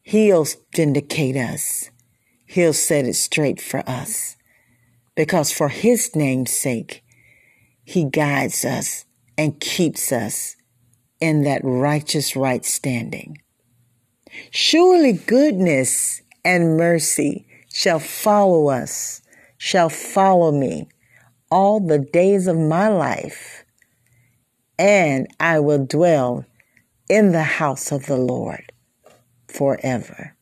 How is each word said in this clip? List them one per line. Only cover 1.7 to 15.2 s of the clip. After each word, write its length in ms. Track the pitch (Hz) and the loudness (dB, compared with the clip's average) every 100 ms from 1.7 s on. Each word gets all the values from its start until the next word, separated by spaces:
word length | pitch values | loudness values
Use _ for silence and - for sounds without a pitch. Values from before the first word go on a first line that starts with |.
| - - _ _ _ _ _ _ | -8 -12 _ _ _ _ _ _
He'll 280 | 185 165 | 2 2
set 320 | 143 - 151 123 | 2 0 0 0
it 80 | |
straight 480 | - - - 143 - | -2 -4 -2 -2 -4
for 260 | - - - | -8 -8 -6
us. 460 | 127 113 - - - _ _ _ _ _ _ _ - | -10 -8 -10 -10 -14 _ _ _ _ _ _ _ -4
Because 380 | 156 180 143 | 0 0 0
for 160 | - 147 | -2 -2
his 480 | - 226 233 - 156 | 0 2 2 0 -2
name's 340 | 143 131 123 | 0 0 -2
sake, 500 | - 139 117 - - _ _ _ _ _ _ _ _ - | -4 -4 -6 -8 -18 _ _ _ _ _ _ _ _ -4
he 180 | 185 | -2
guides 600 | 143 156 147 139 131 - - | 0 0 0 0 -2 -4 -4
us 400 | 127 - - _ _ _ - | -4 -6 -10 _ _ _ -4
and 220 | 151 147 | -4 -4
keeps 520 | - - 165 - - | -8 -2 -2 -2 -4
us 440 | 127 107 - - - _ _ _ _ _ _ | -4 -4 -8 -10 -14 _ _ _ _ _ _
in 240 | 156 151 | 0 0
that 180 | 143 135 | 0 -2
righteous 720 | 135 127 143 151 151 156 135 135 | -2 0 0 -2 -2 -4 -4 -4
right 300 | 131 123 - | -2 -2 -6
standing. 720 | - 143 120 113 - - 151 _ _ _ _ _ _ _ _ _ - - | -6 -4 -6 -8 -12 -14 -20 _ _ _ _ _ _ _ _ _ -20 -12
Surely 640 | - - 311 370 359 277 | -4 2 4 6 6 4
goodness 1080 | 180 | 2